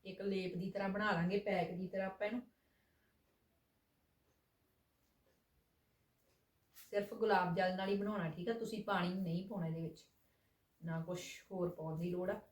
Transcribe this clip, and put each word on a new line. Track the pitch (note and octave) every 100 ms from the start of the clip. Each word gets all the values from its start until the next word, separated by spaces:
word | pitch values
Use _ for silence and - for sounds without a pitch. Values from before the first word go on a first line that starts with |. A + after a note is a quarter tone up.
ਇੱਕ | F#3+ F#3
ਲੇਪ | G3 G3 F3+ F3
ਦੀ | F#3+
ਤਰ੍ਹਾਂ | G3 G3
ਬਣਾ | G3+ G#3+
ਲਾਂਗੇ, | F3 F3 G3+ G3+
ਪੈਕ | F3+ E3+ F3+
ਦੀ | F#3
ਤਰ੍ਹਾਂ | F#3+ F#3+
ਆਪਾਂ | - G#3
ਇਹਨੂੰ। | A#3+ - _ _ _ _ _ _ _ _ _ _ _ _ _ _ _ _ _ _ _ _ _ _ _ _ _ _ _ _ _ _ _ _ _ _ _ _ _ _ _ _ _ _ - -
ਸਿਰਫ | G3+ G3+
ਗੁਲਾਬ | G#3+ G#3+ F#3+ F3 E3+
ਜਲ | F#3 F#3
ਨਾਲ | F#3+
ਹੀ | G3+
ਬਣਾਉਣਾ, | G#3 G#3 E3
ਠੀਕ | D#3+ A3+
ਆ? | A3+
ਤੁਸੀਂ | A3 A3
ਪਾਣੀ | G3+ F#3+ F3
ਨਹੀਂ | F#3 F3+ E3+ G3
ਪਾਉਣਾ | G3+ E3
ਇਹਦੇ | D#3+
ਵਿੱਚ, | E3 - - _ _ _ _ _ _ _
ਨਾ | E3 E3 E3
ਕੁਛ | F3+ - - -
ਹੋਰ | F#3+ F3 -
ਪਾਉਣ | D#3+ D#3+
ਦੀ | F3
ਲੋੜ | F3+ F#3
ਆ | G#3+ -